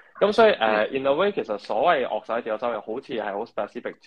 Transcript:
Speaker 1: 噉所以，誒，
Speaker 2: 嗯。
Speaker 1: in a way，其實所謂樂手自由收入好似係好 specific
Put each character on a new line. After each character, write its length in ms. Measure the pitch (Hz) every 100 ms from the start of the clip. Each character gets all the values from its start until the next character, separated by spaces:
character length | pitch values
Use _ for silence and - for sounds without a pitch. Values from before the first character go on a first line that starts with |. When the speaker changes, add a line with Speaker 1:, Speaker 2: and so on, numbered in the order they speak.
| - -
Speaker 1:
噉 140 | 202
所 160 | 214 220
以， 40 |
誒， 40 | -
Speaker 2:
嗯。 300 | 110 107 110
Speaker 1:
in 140 | 135 135
a 60 |
way， 180 | 147 202
其 100 | 202
實 160 | 110 104
所 240 | - 107
謂 240 | 156 151 117
樂 180 | 107
手 160 | - 117
自 80 | 113
由 80 | 107
收 140 | 120
入 80 | 110
好 200 | 110 120
似 120 | 135
係 200 | 120 104
好 120 | 98
specific 520 | 120 - 104 127 - -